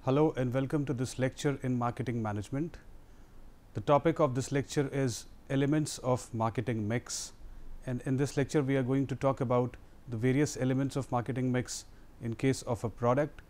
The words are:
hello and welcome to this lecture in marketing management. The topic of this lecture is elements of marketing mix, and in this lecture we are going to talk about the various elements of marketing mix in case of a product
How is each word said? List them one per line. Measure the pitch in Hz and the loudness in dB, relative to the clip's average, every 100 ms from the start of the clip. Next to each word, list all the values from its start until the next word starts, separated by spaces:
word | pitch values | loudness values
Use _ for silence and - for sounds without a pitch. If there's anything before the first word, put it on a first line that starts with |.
hello | - 135 156 123 | 2 4 4 2
and | 127 | 0
welcome | 127 135 156 | 0 0 -2
to | 139 | 0
this | 123 127 - | -2 -2 0
lecture | 131 - 151 139 | -2 0 -2 0
in | 131 123 | 0 0
marketing | 120 117 123 117 | 0 -2 -2 -2
management. | 107 104 104 135 165 - - - - - - - - - - | -2 -4 -4 -4 -4 -8 -18 -20 -20 -20 -20 -18 -18 -20 -12
The | - | -6
topic | 104 143 165 156 | 4 6 6 4
of | 151 | 2
this | 123 123 | 2 0
lecture | 139 - - 139 | 0 0 0 0
is | 139 135 104 - - - | 0 0 -2 -10 -18 -2
elements | 139 139 156 151 - | 0 2 2 0 -2
of | 127 127 - | 0 0 -2
marketing | 113 113 107 117 113 104 | 0 0 0 -2 -2 0
mix, | 120 - - - - - - - - - | -2 -2 -8 -8 -12 -14 -12 -12 -10 -6
and | 123 | -4
in | - 131 | 0 0
this | 139 - | 2 0
lecture | 135 160 | 2 2
we | 135 139 | 4 2
are | |
going | 123 135 135 | 2 0 0
to | 135 | 0
talk | 139 135 | 0 2
about | 120 123 123 - - - - | 2 2 2 -4 -18 -18 -8
the | 117 | 0
various | 127 131 147 - | 2 4 2 2
elements | 131 131 135 143 | 2 2 2 -2
of | 123 | 0
marketing | 123 117 127 127 | -2 0 -2 2
mix | 123 - - - - - - | 2 0 -8 -12 -20 -20 -10
in | 117 | -6
case | 113 135 127 | 0 2 2
of | - 117 | -2 -2
a | 113 | -2
product | - 120 131 151 - | 0 2 4 2 -4